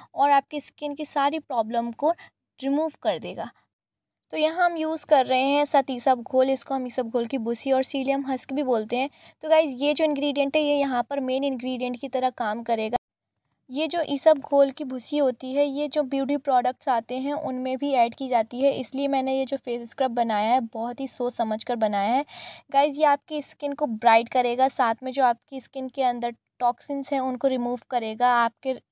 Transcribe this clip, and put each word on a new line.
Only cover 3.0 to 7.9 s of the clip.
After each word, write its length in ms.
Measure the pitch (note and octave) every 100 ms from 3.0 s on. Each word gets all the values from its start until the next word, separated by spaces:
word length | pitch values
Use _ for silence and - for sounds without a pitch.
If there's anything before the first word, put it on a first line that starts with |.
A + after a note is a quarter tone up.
कर 160 | A3 F#3
देगा। 300 | F3 G#3 A#3 _ _ _ _ _ _ _ -
तो 40 | D#4+
यहाँ 280 | D#4 E4 F4
हम 100 | E4+
यूज़ 280 | D#4 D#4+ -
कर 200 | C#4+ B3
रहे 160 | B3+
हैं 220 | C4+ C#4+ D4
सत 240 | C#4+ C4+
ईसब 320 | B3 C4+ B3
घोल, 280 | A3+ B3+ C4+
इसको 240 | C4 - C4+
हम 100 | B3+
ईसब 220 | B3+ A#3
घोल 160 | A#3+ A#3
की 120 | C4+
भूसी 340 | A3 A#3 C4+
और 120 | C4
सीलियम 420 | C4